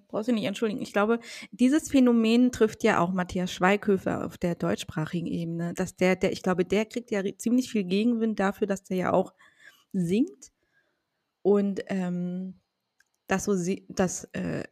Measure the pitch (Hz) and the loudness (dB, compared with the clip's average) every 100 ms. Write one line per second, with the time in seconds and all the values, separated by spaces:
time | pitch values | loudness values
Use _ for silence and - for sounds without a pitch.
0 | _ - 220 220 - 202 220 - 226 202 | _ -6 -2 0 0 -2 -4 -4 -4 0
1 | 208 233 - - - - 254 311 - 277 | 2 0 -2 -18 -16 2 4 4 2 4
2 | 247 233 220 240 247 - 220 220 220 - | 6 6 4 6 4 4 0 2 2 2
3 | 170 185 180 190 180 - 185 202 208 190 | 2 0 -2 -4 -4 0 2 2 2 0
4 | - - - - 175 170 170 - - - | 0 -4 -6 -4 -4 -2 -2 -4 -6 -6
5 | 156 175 170 170 170 165 170 - 185 - | -4 -4 -4 -4 -4 -4 -6 -4 -6 0
6 | 185 185 185 - - 180 180 196 220 247 | 2 2 0 -2 -2 0 0 0 -2 -6
7 | - 202 190 - 226 247 254 214 180 196 | -6 -4 -4 -4 0 0 0 -2 0 0
8 | 233 226 226 202 196 - 202 196 - 185 | 2 0 -2 0 -2 0 -4 -4 -4 -4
9 | 175 180 190 _ - _ - _ _ 196 | 2 2 0 _ -20 _ -20 _ _ -4
10 | 170 202 339 - - _ _ _ _ _ | 0 2 0 -4 -20 _ _ _ _ _
11 | _ _ _ _ 190 202 202 190 - 196 | _ _ _ _ 2 2 2 -4 -6 -4
12 | 180 180 180 180 185 185 _ _ _ _ | -4 -4 -4 -6 -10 -14 _ _ _ _
13 | _ _ - 190 202 196 170 196 _ - | _ _ -4 -4 0 -2 0 -4 _ -2
14 | 180 - - 190 175 151 - | -2 -2 -12 -8 -6 -6 -8